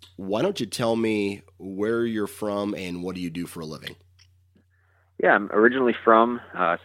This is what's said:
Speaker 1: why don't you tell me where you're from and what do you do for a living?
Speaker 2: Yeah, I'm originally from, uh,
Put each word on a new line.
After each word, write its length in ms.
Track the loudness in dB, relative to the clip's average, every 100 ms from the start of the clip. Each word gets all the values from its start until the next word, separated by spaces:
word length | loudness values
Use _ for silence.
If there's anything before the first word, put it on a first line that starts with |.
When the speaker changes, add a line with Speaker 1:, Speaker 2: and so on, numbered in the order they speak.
| -20 -12
Speaker 1:
why 240 | -4 0
don't 180 | 0 -2
you 60 |
tell 320 | -6 -2 0 0
me 460 | 0 0 0 -4 -12 -16
where 480 | -12 -4 -2 0 0
you're 200 | -2 -4
from 480 | -4 -4 -2 -2
and 280 | -4 -6 -6
what 120 | -6
do 60 | -6
you 80 | -6
do 160 | -6
for 160 | -10 -10
a 60 | -12
living? 280 | -12 -14 -18 _ _ -20 _ _ _ _ _ _ _ _ -2
Speaker 2:
Yeah, 120 | 2
I'm 160 | 2 2
originally 420 | 4 4 6 0 2
from, 360 | 6 6 6 0 -8
uh, 240 | -2 0 0